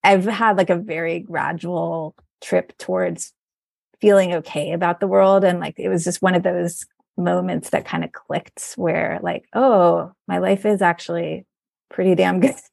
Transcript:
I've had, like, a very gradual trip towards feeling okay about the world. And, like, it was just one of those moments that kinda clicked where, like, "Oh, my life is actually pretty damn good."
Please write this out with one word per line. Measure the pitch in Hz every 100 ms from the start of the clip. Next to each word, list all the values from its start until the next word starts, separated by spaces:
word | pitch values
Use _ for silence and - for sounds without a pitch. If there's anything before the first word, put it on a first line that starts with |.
I've | 196 196 190
had, | 208 226 196
like, | 185
a | 175
very | 214 160 165 170
gradual | - 165 - 170 170 175 165 165 156 _ _ _
trip | - 180 - -
towards | - 185 180 170 - _ _ _ _ _ _ _
feeling | 208 196 185
okay | 175 - - 147
about | 170 180 175
the | 196
world. | 196 190 196
And, | 190 180
like, | 156 -
it | 175
was | 185 165
just | 180
one | 190 180
of |
those | 180 175 175 170 - _ _ -
moments | 175 180 185 175 -
that | 160 165
kinda | 165 165
clicked | - _ 160 - - - -
where, | 175 165 - 165
like, | 180 170 _
"Oh, | 220 262 214 175 170 170 _ -
my | 180
life | 185 196 208
is | 202
actually | 185 170 - 170 165 165 - _ _ _ _
pretty | - 185 175
damn | 185 180
good." | 247 - _